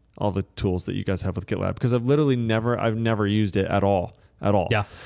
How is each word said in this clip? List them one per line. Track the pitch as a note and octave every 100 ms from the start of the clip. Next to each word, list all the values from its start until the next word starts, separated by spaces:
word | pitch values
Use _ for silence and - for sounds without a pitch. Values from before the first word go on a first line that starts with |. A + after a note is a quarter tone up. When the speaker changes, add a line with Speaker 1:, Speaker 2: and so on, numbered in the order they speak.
| _ -
Speaker 1:
all | G2+
the | F#2+ - -
tools | G2+ F2+ -
that |
you | F#2
guys | G2+ F#2+
have | G2 F2+
with | F#2
GitLab | F#2 F#2+ -
'cause | B2
I've | A#2+ A#2+
literally | D3 C#3+ B2
never, | A2+ A2+ A#2 A#2
I've | A2+ A2
never | A2+ A2 G2+
used | G#2+ G#2 G2
it | F#2
at | G2
all, | G2 G2 F2+ - - -
at | G2+
all. | G2+ F2+
Speaker 2:
Yeah. | A2 G2 -